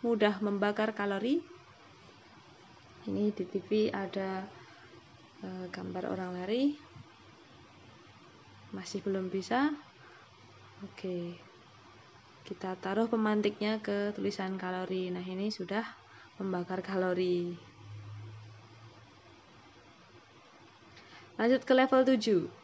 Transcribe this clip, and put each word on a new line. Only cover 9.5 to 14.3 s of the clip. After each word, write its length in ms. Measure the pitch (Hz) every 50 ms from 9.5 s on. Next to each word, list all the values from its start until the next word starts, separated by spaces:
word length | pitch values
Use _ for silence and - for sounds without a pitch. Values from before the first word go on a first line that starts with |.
| 226 247 277 302 302 294 - - - - - - - - - - - - - - - - - - - - 196
Oke. 560 | 196 - - - 185 180 175 170 175 175 - - - - - - - - - - - - - - - - - - - - - -
Kita 320 | - 196 - - 185 185
taruh 320 | 180 - 190 196 214 226 226
pemantiknya 720 | 233 226 220 214 214 214 208 208 202 - 208 208 220 220
ke 320 | 214 - 202 202 202 208
tulisan 480 | 208 202 196 202